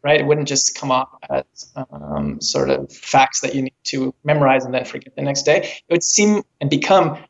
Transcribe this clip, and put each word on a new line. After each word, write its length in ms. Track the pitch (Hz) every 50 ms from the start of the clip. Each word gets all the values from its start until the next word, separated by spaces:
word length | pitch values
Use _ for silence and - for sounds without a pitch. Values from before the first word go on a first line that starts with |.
| -
right? 160 | 143 151 151
It 60 | 135
wouldn't 200 | 143 151 147 147
just 300 | 135 139 135 - - -
come 160 | - - 139
off 160 | 131 127 131 - - - - -
as, 420 | 139 135 135 _ _ - - _ _ - 131 _
um, 500 | - 73 73 73 73 73 71 73 - -
sort 300 | - - - 69 67 69
of 220 | - - - -
facts 480 | - - - - - 139 - - - -
that 140 | - 131 131
you 80 | 139
need 120 | 131 131 _ _ _
to 300 | - - 135 131 131 131 _
memorize 420 | _ 147 151 151 143 131 135 131 127
and 80 | 123 127
then 100 | 127 123
forget 320 | - - - - - _
the 60 | -
next 200 | 139 143 139 -
day. 200 | - 147 151 190 - - - - _ _
It 40 |
would 120 | 170 175 -
seem 380 | - - - 208 214 214 208 - _ _ _
and 100 | 147 139
become 480 | 151 139 - - 196 190 - 156 - - -